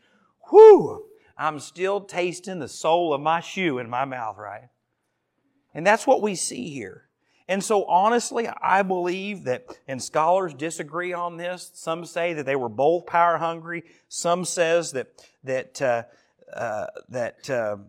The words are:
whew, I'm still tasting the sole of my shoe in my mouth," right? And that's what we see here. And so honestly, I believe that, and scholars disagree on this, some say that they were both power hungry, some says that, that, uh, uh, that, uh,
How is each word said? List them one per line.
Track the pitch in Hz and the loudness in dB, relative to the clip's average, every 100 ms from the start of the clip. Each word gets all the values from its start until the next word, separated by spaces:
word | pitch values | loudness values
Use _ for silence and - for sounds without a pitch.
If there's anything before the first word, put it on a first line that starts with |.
| _ _ _ _ - | _ _ _ _ 4
whew, | 403 440 381 156 - - - _ - | 12 12 12 6 -8 -16 -20 _ -8
I'm | 151 151 | -6 -6
still | 131 165 185 202 | -10 -6 -4 -4
tasting | 196 170 180 165 - 185 | -6 -4 -4 -6 -10 -10
the | 127 | -10
sole | - 165 175 170 | -6 0 2 2
of | 139 | -2
my | 151 165 | -2 -2
shoe | - - 180 127 | -4 -4 -2 -2
in | 117 | -4
my | 123 135 | -4 -4
mouth," | 127 113 101 | -6 -10 -10
right? | 104 104 123 _ _ _ _ _ _ _ _ _ _ | -14 -16 -20 _ _ _ _ _ _ _ _ _ _
And | 147 175 | -2 2
that's | 220 - | 2 4
what | 254 | 2
we | 214 185 | 2 -4
see | - - - | -6 -8 -10
here. | 139 98 - _ _ _ _ - | -10 -12 -16 _ _ _ _ -6
And | 190 | -4
so | - 208 180 | 0 0 2
honestly, | 175 208 240 - 247 233 - | 2 4 2 -2 -6 -6 -4
I | - 185 | 0 2
believe | 196 185 180 185 196 196 127 | 2 -2 -4 -4 -8 -8 -6
that, | 123 - - - | -6 -8 -18 -12
and | 131 | -10
scholars | - 156 156 185 185 | -6 0 2 2 0
disagree | 135 156 160 156 160 180 | -6 -8 -8 -10 -8 -6
on | 175 175 165 | -6 -8 -8
this, | 175 180 - | -10 -10 -14
some | - - 165 170 | -12 -8 -8 -6
say | 175 175 | -4 -4
that | 160 135 | -4 -2
they | 139 | -2
were | 120 | -2
both | 107 143 175 170 | 0 2 2 0
power | 170 170 160 | 2 2 2
hungry, | 165 165 165 170 - _ _ | -2 -6 -10 -12 -14 _ _
some | - 170 175 170 | -6 -2 -2 -2
says | - 165 170 151 | 0 2 2 0
that, | 131 110 _ - _ | -6 -10 _ -20 _
that, | 131 131 123 - | -8 -6 -6 -4
uh, | 135 117 110 _ _ _ _ | -2 -2 -4 _ _ _ _
uh, | - 117 107 92 - - | -10 -8 -6 -8 -12 -12
that, | 123 117 - - | -6 -6 -8 -6
uh, | 127 110 104 | -4 -4 -6